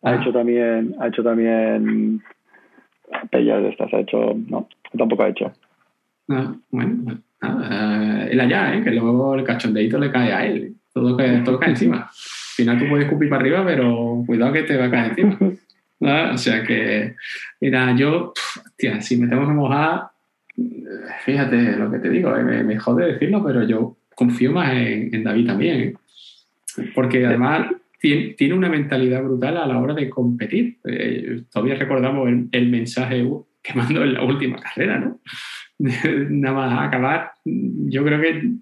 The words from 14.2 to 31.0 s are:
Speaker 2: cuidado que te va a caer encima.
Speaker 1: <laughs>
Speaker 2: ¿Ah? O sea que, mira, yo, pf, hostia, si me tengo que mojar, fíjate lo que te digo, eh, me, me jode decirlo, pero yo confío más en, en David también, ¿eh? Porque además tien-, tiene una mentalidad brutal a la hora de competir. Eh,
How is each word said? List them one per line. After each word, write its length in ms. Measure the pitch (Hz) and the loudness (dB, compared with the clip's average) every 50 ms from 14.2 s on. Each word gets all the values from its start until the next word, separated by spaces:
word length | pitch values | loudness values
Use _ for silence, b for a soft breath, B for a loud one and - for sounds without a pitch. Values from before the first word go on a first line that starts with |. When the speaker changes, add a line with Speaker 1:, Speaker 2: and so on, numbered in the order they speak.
| 120 120 | 0 0
Speaker 2:
cuidado 260 | 120 113 117 131 143 | 0 2 2 2 2
que 80 | 156 | 0
te 160 | 156 - 147 135 | 0 0 0 2
va 80 | 127 | 2
a 60 | 123 | 2
caer 180 | 123 123 117 113 | 2 2 0 0
encima. 280 | 113 - 185 208 196 - | 0 2 2 2 4 4
Speaker 1:
<laughs> 600 | 208 190 180 - _ _ _ _ _ _ _ _ | 0 0 0 -4 _ _ _ _ _ _ _ _
Speaker 2:
¿Ah? 300 | - 143 139 151 165 - - | 0 2 2 2 0 0 -2
O 20 | 120 | -2
sea 260 | - 123 113 110 110 | 0 0 0 0 0
que, 520 | - 117 113 113 110 107 107 107 113 - B B B B B B B B B | 0 -2 0 0 0 0 -2 -2 -4 -8 B B B B B B B B B
mira, 340 | - 139 131 127 127 127 127 | -2 0 2 2 2 2 4
yo, 360 | 123 135 147 156 175 175 - - | 4 4 2 2 0 -2 -4 -8
pf, 260 | - - - - - - | -8 -8 -8 -10 -12 -16
hostia, 380 | - _ _ - - 104 107 | -20 _ _ -4 -2 -2 -4
si 160 | - - 127 120 | -2 0 0 2
me 100 | 123 120 | 2 2
tengo 200 | 120 131 143 147 | 2 2 2 2
que 60 | 151 | 2
mojar, 480 | 147 143 127 139 143 151 160 165 - - - _ _ _ _ _ _ _ _ - - 240 - - - - - 98 - - - - - - | 2 2 2 2 2 2 0 0 -2 -6 -10 _ _ _ _ _ _ _ _ -6 -6 -6 -6 -6 -10 -14 -12 -14 -14 -12 -14 -14 -8 -4
fíjate 500 | - 139 139 - - 120 120 - 110 101 101 | -2 0 0 0 2 2 2 4 2 2 0
lo 140 | - - | 0 -2
que 80 | - - | -2 -2
te 100 | - - | 0 0
digo, 260 | - 180 185 180 - | 2 2 2 2 2
eh, 80 | - - | 2 2
me, 200 | - - 113 - | 0 0 0 0
me 140 | - - 107 | 0 -2 -2
jode 360 | - - 120 - 175 170 151 | 0 2 2 2 2 2 0
decirlo, 300 | - 147 156 202 208 - | 0 0 2 2 2 2
pero 200 | 156 131 123 110 | 2 0 0 2
yo 340 | 107 113 110 120 - - _ _ _ _ | 2 2 0 0 -4 -6 _ _ _ _
confío 360 | - 123 120 120 120 123 131 | 2 2 2 4 2 2 2
más 200 | 156 180 175 139 127 | 2 2 0 0 0
en, 400 | 123 117 113 110 107 - - - | 0 0 0 -2 -2 -4 -4 -4
en 100 | 110 110 | -4 -2
David 240 | 117 104 110 120 - | 0 2 2 2 2
también, 320 | 98 98 117 170 160 127 | 2 2 2 2 2 0
¿eh? 120 | - - - - _ B B B B B B B B B _ _ _ - - - 123 - - | 0 -2 -4 -8 _ B B B B B B B B B _ _ _ -14 -10 -8 -10 -4 -2
Porque 320 | - 127 123 123 127 123 | 0 0 2 2 2 4
además 420 | 123 117 117 123 135 151 - - - - - _ _ _ _ | 4 4 4 2 2 2 0 0 -2 -4 -6 _ _ _ _
tien-, 340 | - 156 143 151 - - - | 2 2 2 2 0 -4 -2
tiene 180 | - 139 143 175 | 0 0 2 4
una 160 | 185 185 175 | 2 2 2
mentalidad 540 | 160 151 143 147 143 131 131 127 127 127 135 | 2 0 0 0 0 0 2 2 2 0 0
brutal 340 | 135 131 123 123 135 160 175 | -2 -2 -2 0 -2 -2 -2
a 100 | 160 139 | -2 0
la 120 | 127 120 | 0 0
hora 140 | 123 135 151 | 0 0 0
de 160 | 151 143 127 | -2 -2 -4
competir. 680 | - - 123 120 120 120 110 107 - 208 240 240 - _ _ | -2 0 0 0 0 0 -2 -2 0 0 0 0 -2 _ _
Eh, 580 | - 120 - | -8 -6 -4